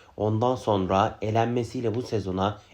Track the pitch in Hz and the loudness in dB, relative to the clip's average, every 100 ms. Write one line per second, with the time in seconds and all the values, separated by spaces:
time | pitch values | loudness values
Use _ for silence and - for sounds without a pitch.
0 | - - 107 107 123 127 - 101 92 95 | -20 -4 0 2 2 0 0 0 2 2
1 | 107 - 107 113 117 120 113 131 117 110 | 2 0 -2 0 2 0 -2 -4 -2 -4
2 | 123 110 95 92 98 107 - | -2 -4 -2 0 -2 -2 -14